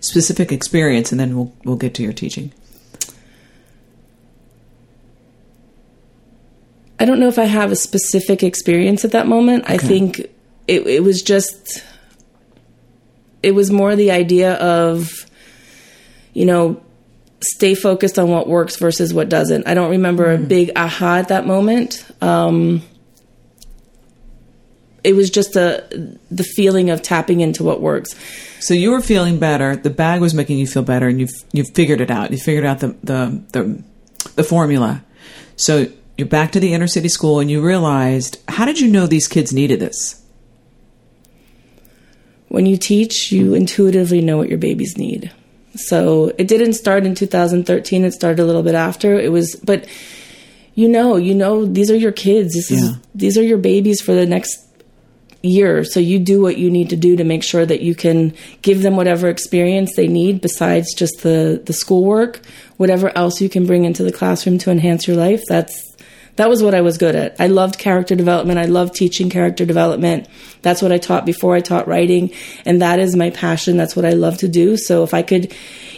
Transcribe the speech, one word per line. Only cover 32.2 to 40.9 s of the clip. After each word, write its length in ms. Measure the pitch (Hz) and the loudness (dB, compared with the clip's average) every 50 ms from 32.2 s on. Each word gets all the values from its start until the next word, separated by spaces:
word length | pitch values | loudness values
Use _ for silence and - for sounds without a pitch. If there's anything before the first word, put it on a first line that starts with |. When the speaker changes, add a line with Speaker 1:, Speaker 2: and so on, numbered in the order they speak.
| 101 - - | -4 -6 -6
Speaker 1:
You 60 | 131 | -6
figured 260 | - - 156 147 143 | -4 -2 -2 -2 0
out 160 | 143 135 135 | -2 -2 -2
the, 160 | - 123 - - - | -4 -6 -6 -8 -8
the, 360 | - 135 131 127 120 139 - - - - | -6 -4 -4 -4 -4 -6 -8 -12 -8 -6
the, 300 | 127 104 95 - - - - - _ _ _ _ - - - - | -4 -4 -4 -6 -8 -12 -20 -20 _ _ _ _ -14 -14 -12 -4
the 80 | - 156 | -4 -2
formula. 600 | 156 170 170 165 151 143 135 123 110 127 139 - _ _ _ - - - - - - - | 0 2 0 2 2 0 0 0 -2 -4 -6 -10 _ _ _ -20 -20 -20 -20 -20 -20 -12
So 300 | - - - 156 151 135 120 - - - - - - | -6 -2 0 2 2 0 -2 -6 -16 -20 -20 -8 -8
you're 80 | 143 | -4
back 240 | - - 151 156 160 - | -2 0 0 0 0 0
to 60 | 196 | 0
the 120 | 180 190 170 | 0 0 0
inner 160 | 165 170 175 | 0 0 0
city 200 | - 180 160 170 | -2 -2 -2 -2
school, 300 | - - - 156 151 147 | -4 -2 0 0 2 2
and 100 | 143 143 | 0 0
you 100 | 147 151 147 | 0 0 0
realized, 760 | 170 185 185 165 151 143 135 131 127 131 131 127 - - - _ - | 2 2 2 2 0 0 0 0 0 0 -2 -4 -6 -12 -16 _ -12
how 160 | - - 220 | -4 -2 -2
did 160 | 262 311 330 | -2 0 0
you 100 | 277 233 | 2 4
know 160 | 208 196 180 | 4 4 4
these 220 | 165 160 156 147 - | 2 2 0 0 0
kids 240 | - 170 147 127 131 | 0 -2 0 0 0
needed 260 | 131 143 143 131 - | -2 0 0 0 0
this? 420 | - - - - - - - - _ _ _ _ _ _ _ _ _ _ _ _ _ _ | -2 -6 -8 -8 -10 -10 -12 -16 _ _ _ _ _ _ _ _ _ _ _ _ _ _